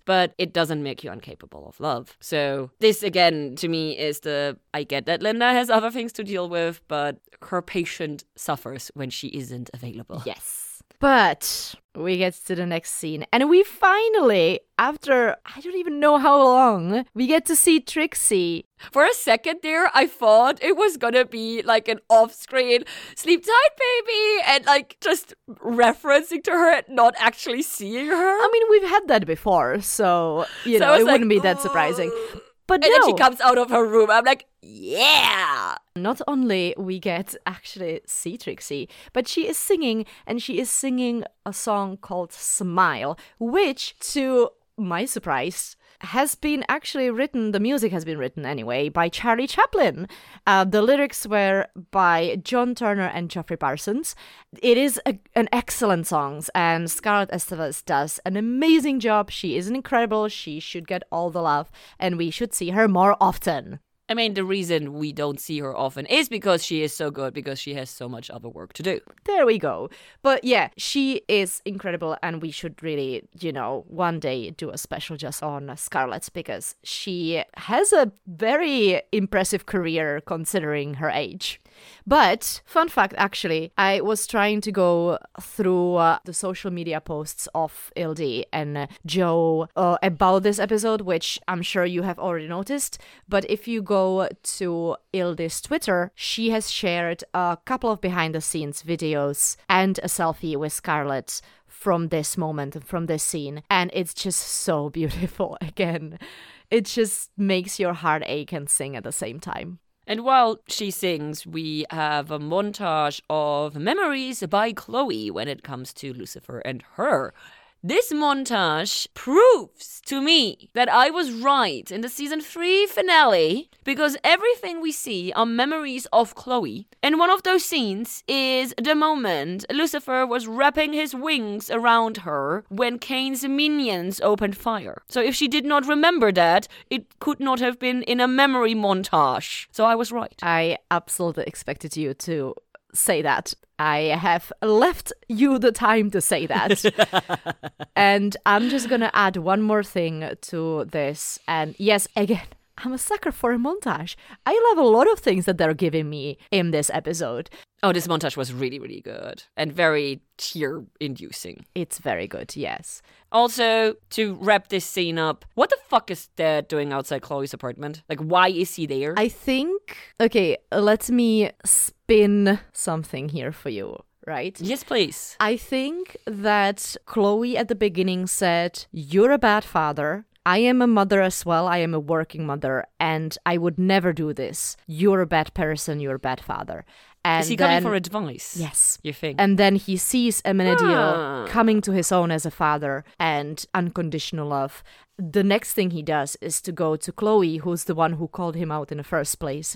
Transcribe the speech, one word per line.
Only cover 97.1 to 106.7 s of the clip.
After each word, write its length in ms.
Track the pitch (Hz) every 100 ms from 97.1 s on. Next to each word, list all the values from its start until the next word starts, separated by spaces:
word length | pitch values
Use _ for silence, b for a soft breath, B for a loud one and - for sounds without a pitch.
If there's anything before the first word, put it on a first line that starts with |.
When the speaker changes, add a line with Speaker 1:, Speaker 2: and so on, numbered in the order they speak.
| 170 - 175
Speaker 2:
a 220 | 175 170 -
couple 260 | 254 233
of 100 | 208
behind-the-scenes 800 | 196 180 160 156 - 160 147 147
videos 760 | 156 165 160 147 143 143 - - b
and 300 | 185 190 185
a 80 | 180
selfie 480 | - 165 156 165 143
with 180 | 151
Scarlett 680 | - - 151 143 135 - - b b b
from 400 | - 202 170 165
this 300 | 160 147 -
moment, 460 | 160 151 139 156
from 220 | - 175 170
this 160 | 156
scene. 380 | - 165 139 147 -
And 220 | 190 180
it's 200 | - 175 -
just 240 | 196 -
so 500 | - - - 156 147
<laughs> 100 | 165
beautiful 580 | 156 160 180 - 175 -
again. 560 | 160 - 180 165 156 165 B B B B B